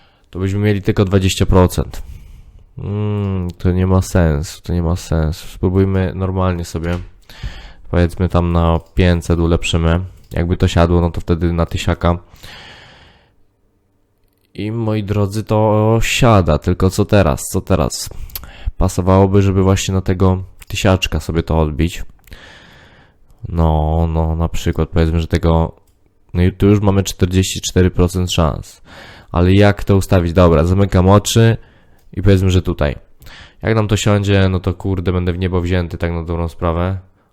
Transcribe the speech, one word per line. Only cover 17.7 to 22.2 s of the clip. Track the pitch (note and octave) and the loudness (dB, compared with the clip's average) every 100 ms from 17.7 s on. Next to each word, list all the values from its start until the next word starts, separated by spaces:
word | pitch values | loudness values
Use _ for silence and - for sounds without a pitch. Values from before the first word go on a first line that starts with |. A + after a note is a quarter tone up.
| F2+ B1+ - - - - - - - - - | -2 -2 -6 -10 -12 -14 -14 -18 -12 -10 -2
Pasowałoby, | F#2 - F2+ F#2+ G2 G2+ | -2 0 2 4 4 4
żeby | G2 F#2+ | 2 2
właśnie | F#2+ F#2+ - | 2 2 0
na | F#2+ | -2
tego | F#2 F#2 F#2 F#2 F#2+ - - | -2 0 2 0 -4 -18 -12
tysiaczka | G2 G2+ F#2 - E2 | -2 2 2 0 -6
sobie | - D#2+ | -4 -4
to | - D#2+ | -2 0
odbić. | D#2 D2 E2+ - - - | -2 -2 -4 -4 -12 -16